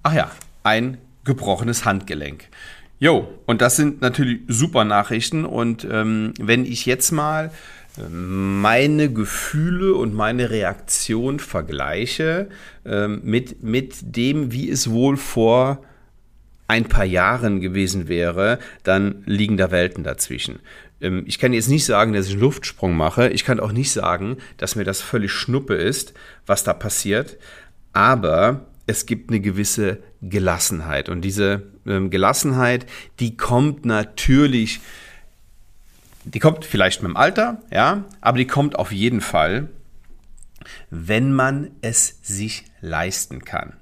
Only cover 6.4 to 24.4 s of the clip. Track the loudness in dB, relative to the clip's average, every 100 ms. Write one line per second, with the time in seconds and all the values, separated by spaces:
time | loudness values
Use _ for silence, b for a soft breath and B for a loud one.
6.4 | 2 2 2 -4 -2 0 0 0 -2 -2
7.4 | -6 -12 B B B -14 -12 -10 -6 -2
8.4 | -2 2 4 4 4 4 2 0 -4 -4
9.4 | -4 -2 -2 0 2 2 0 0 0 0
10.4 | -2 0 -2 -4 -4 -4 -2 -2 -2 -4
11.4 | -6 -6 -6 -6 -4 -4 -4 -2 -2 -2
12.4 | -6 B B B -6 -2 -2 -4 0 -2
13.4 | -2 -10 -2 -2 -4 -12 -8 -2 0 0
14.4 | -2 -4 -4 -2 0 2 2 2 -2 2
15.4 | 4 4 2 -2 b b b -20 _ -20
16.4 | -20 -20 -2 0 4 4 4 4 4 2
17.4 | 0 0 0 0 0 -2 -2 0 0 2
18.4 | 0 0 B B 2 2 2 -2 -4 -2
19.4 | 0 2 2 2 0 -2 -8 -6 -6 -6
20.4 | -8 -10 B B B _ -4 -2 -4 -2
21.4 | 0 2 2 2 4 4 4 2 0 2
22.4 | 2 2 -10 -4 0 2 2 2 2 2
23.4 | 0 -2 0 -2 -2 -2 0 -2 -4 -8